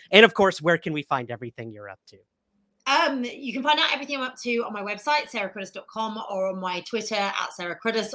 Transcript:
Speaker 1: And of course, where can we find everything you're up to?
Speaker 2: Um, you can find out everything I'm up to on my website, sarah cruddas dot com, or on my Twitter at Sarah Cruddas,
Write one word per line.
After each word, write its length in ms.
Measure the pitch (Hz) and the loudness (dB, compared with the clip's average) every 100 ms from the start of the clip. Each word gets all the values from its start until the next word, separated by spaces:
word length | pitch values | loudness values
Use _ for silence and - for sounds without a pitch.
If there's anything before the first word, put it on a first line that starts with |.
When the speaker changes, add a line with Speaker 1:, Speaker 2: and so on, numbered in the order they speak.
| - | 4
Speaker 1:
And 120 | 190 | 8
of 100 | 226 | 10
course, 280 | - 196 - | 8 4 4
where 160 | 156 170 | 2 2
can 140 | - | 2
we 100 | 151 | -4
find 300 | 143 139 120 | -2 -2 -2
everything 400 | 117 120 - 113 | -8 -10 -12 -12
you're 160 | 104 101 | -12 -14
up 120 | 95 _ | -16 _
to? 120 | 98 _ _ _ _ _ _ - | -20 _ _ _ _ _ _ 0
Speaker 2:
Um, 360 | 277 320 269 | 2 4 0
you 280 | 240 - 269 | -4 -8 -8
can 120 | 262 | -4
find 160 | 269 302 | 0 2
out 120 | 320 | 2
everything 220 | 277 285 277 | 0 -4 -6
I'm 60 | |
up 140 | 254 254 | -6 -6
to 160 | 247 233 | -2 -2
on 140 | 233 | -2
my 80 | 214 | -6
website, 480 | 202 208 294 294 - | -6 -4 0 0 0
sarah 240 | 226 196 | -4 -6
cruddas 200 | 196 190 | -8 -12
dot 160 | - - | -12 -12
com, 340 | 220 220 214 - | -6 -6 -6 -6
or 200 | 196 190 | -2 -2
on 100 | 190 | -2
my 220 | 185 175 | -4 -6
Twitter 340 | 175 226 214 214 | -4 -6 -4 -2
at 360 | 196 - 113 | -2 -2 -4
Sarah 240 | - 175 165 | -4 -6 -6
Cruddas, 380 | 226 220 208 | -2 0 -2